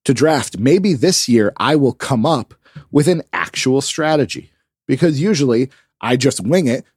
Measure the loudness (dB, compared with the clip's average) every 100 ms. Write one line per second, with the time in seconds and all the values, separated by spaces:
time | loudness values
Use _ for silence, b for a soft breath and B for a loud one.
0 | -2 2 2 2 -2 -2 2 2 2 0
1 | 0 0 2 2 2 0 0 2 0 -2
2 | -4 0 0 -2 -4 _ B B B 0
3 | 2 0 -4 -8 -8 -4 -2 0 -2 -4
4 | 0 0 -2 -6 -16 _ _ _ -6 0
5 | 0 0 0 0 2 0 -2 b b _
6 | -2 0 0 -2 -2 0 0 -2 -6